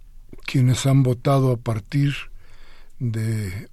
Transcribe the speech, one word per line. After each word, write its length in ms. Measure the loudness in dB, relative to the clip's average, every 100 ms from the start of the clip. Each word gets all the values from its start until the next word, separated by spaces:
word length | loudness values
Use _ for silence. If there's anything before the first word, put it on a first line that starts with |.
| -20 -20 -18 -14
quienes 400 | -2 2 4 4
han 180 | 4 4
votado 500 | 4 2 2 2 2
a 40 | 0
partir 580 | -2 -4 -2 0 0 -2 -10 -16 -18 -18 -18 -16 -16 -6
de, 720 | -4 -2 -2 -2 -4 -8 -12